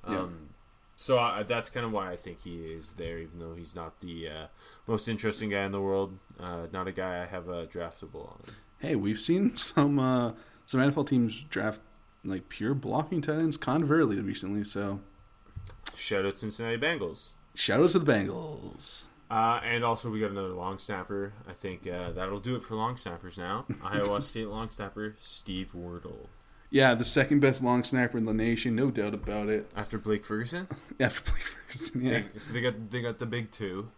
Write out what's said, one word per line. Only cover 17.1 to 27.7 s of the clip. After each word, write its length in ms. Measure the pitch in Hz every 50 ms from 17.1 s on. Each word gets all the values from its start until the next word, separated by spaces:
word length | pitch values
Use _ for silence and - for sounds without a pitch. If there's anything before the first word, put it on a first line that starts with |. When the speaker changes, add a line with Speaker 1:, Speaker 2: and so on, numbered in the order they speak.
| - - - - - - - - _
Speaker 1:
Shout 260 | - - - 98 127
out 100 | 160 175
to 80 | 180 185
the 140 | 156 143
Bengals. 920 | 123 104 95 - 90 90 85 - 147 - - - - - - - - - - - - - - -
Speaker 2:
Uh, 300 | 113 110 113 113 117 120 -
and 180 | 117 117 117
also, 280 | 120 117 113 110 - 120
we 100 | 107 107
got 100 | 110 101
another 180 | 98 101 98 92
long 280 | 90 90 87 95 98 95
snapper. 540 | - - 104 92 90 - 101 98 98 101 104 104 104 95
I 40 |
think, 340 | 90 - - 95 92 85 -
uh, 240 | 92 87 90 90 85
that'll 260 | 85 90 92 95 101 98
do 160 | 95 123 127
it 80 | 117
for 120 | 110 - 113
long 220 | 110 113 117 127 123
snappers 400 | - - 87 85 - 90 87 92
now. 260 | 87 90 98 113 131 - 104
Speaker 1:
<laughs> 80 | -
Speaker 2:
Iowa 380 | - 95 104 104 101 101 101 101
State 280 | 98 - - 117 110 104
long 200 | 104 110 113 107
snapper, 460 | - - 104 98 - 104 107 107 107 -
Steve 540 | - - - - - 104 92 92 92 - -
Wordle. 520 | 87 87 87 87 87 - - - - - - - - - - - - - -
Speaker 1:
Yeah, 260 | - 135 135 131 120
the 100 | 113 120
second 360 | - - 147 131 135 151 143
best 220 | 139 135 131 131
long 200 | 127 123